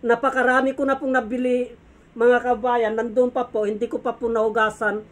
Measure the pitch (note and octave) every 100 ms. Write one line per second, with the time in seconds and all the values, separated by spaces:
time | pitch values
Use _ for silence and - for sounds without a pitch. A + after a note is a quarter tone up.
0 | A#3 A#3 C4+ B3 B3 B3+ C4 C4+ C#4 C4+
1 | C#4 B3+ A3 B3 B3+ B3 B3 - - -
2 | - - A#3 B3 B3 A#3+ B3 A#3+ A3+ A3
3 | A#3 A3 B3 B3+ B3 A3+ G#3 G#3+ A#3 -
4 | B3+ A3+ A#3 A#3 A3 G#3+ A3 G#3+ G#3+ G3+
5 | G#3+